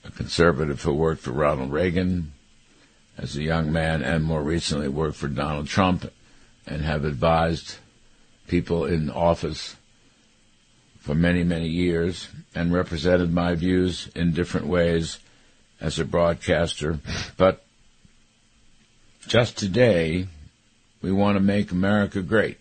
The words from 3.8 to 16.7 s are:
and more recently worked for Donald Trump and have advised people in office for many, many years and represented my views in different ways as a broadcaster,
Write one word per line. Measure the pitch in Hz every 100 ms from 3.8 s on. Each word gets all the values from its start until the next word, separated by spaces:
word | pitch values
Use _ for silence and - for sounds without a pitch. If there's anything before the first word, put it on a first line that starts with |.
| 80 80
and | 64 82
more | 78 80
recently | 73 85 - 73 73
worked | 71 78 73
for | 71
Donald | 69 73 76 78
Trump | - 92 90 - _ _ - - _ -
and | 76
have | 76 76
advised | 73 67 82 82 82 80 - - - _ _ _ _ _ -
people | 87 - 85 71
in | 85 76
office | 76 85 82 78 78 - - _ _ _ _ _ _ _ _ _ _ _ _
for | -
many, | 76 85 90
many | 87 82 82
years | 82 87 85 85 87 - 76 - 87
and | 85
represented | 87 90 82 85 90 87
my | 87 87
views | 87 90 92 92 87 - -
in | 87
different | 80 87 90 73
ways | 87 85 85 82 - - _ _ _ _ _
as | 78 76
a | 80
broadcaster, | 87 85 82 - 80 85